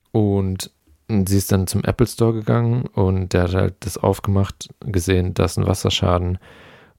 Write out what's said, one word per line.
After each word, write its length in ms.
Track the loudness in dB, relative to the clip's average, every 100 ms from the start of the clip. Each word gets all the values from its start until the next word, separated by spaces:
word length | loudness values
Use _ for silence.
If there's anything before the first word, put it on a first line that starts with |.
| _
Und 600 | 0 2 2 0 -4 -8 _ _ _ -4
sie 300 | 0 2 2
ist 160 | 2
dann 140 | 0 2
zum 160 | -2 -2
Apple 220 | 0 0
Store 260 | 0 0
gegangen 500 | 0 0 0 2 -2 -2
und 460 | 0 0 0 0
der 100 | 0
hat 100 | 2
halt 220 | 2 -2 -4
das 160 | -10 -2
aufgemacht, 720 | 0 0 0 0 0 -4 -18 -14
gesehen, 520 | -4 -2 0 0 0
da 120 | 0 0
ist 120 | 0
ein 100 | 0
Wasserschaden 680 | 0 0 0 0 0 0 -6 -10 -20 -20 -20 _